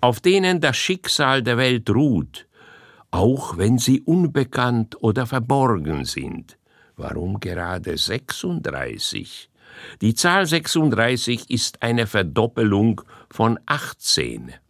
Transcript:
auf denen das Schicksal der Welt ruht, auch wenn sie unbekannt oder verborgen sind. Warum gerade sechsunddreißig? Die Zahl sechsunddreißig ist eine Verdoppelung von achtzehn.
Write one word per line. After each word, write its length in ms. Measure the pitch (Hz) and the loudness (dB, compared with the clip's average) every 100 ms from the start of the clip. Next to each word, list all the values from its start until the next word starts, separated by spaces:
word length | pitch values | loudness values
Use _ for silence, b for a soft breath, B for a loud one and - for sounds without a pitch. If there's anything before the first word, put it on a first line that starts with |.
auf 200 | 123 120 | 2 2
denen 420 | 185 196 185 180 | 2 4 4 2
das 160 | 151 127 | 2 0
Schicksal 640 | - 185 - - 139 135 | -2 -2 -2 0 2 2
der 160 | 120 120 | 2 2
Welt 320 | 127 123 110 | 2 0 2
ruht, 580 | 104 147 104 69 - - B B B B B B | 2 4 2 -2 -10 -20 B B B B B B
auch 480 | 87 101 135 - 85 | 2 2 2 -4 -2
wenn 180 | 98 123 | 2 2
sie 240 | 117 131 | 4 2
unbekannt 960 | - 170 170 143 135 - 123 120 110 - | 4 2 2 0 -2 0 0 2 0 -2
oder 240 | 117 104 127 | 0 0 -2
verborgen 800 | 131 120 139 131 104 76 76 69 | -4 0 2 4 2 -2 -4 -4
sind. 500 | - 67 - - - b b b - | -6 -8 -10 -14 -20 b b b -14
Warum 420 | - 78 87 101 | -10 -6 -6 -6
gerade 600 | 90 85 87 90 85 85 | -6 -6 -6 -6 -6 -4
sechsunddreißig? 1500 | - 110 - - 185 170 - 67 135 57 - - - - - B B B B B | -4 -4 -6 -8 -4 -4 -6 -6 -6 -6 -8 -8 -10 -16 -20 B B B B B
Die 140 | 104 | -2
Zahl 320 | 113 180 185 185 | 2 2 2 2
sechsunddreißig 1040 | 165 156 170 156 110 117 127 - 120 - | 0 0 2 2 4 2 0 -2 -4 -4
ist 320 | 123 - - | -4 -4 -4
eine 240 | 117 117 113 | -2 0 0
Verdoppelung 960 | 107 90 69 113 120 110 101 110 104 - B B | 0 0 2 0 2 2 4 4 0 -6 B B
von 280 | - 113 117 - | 0 0 0 -2
achtzehn. 840 | 147 - - - - 64 57 62 - _ | -4 -4 -10 -2 0 -2 -6 -12 -18 _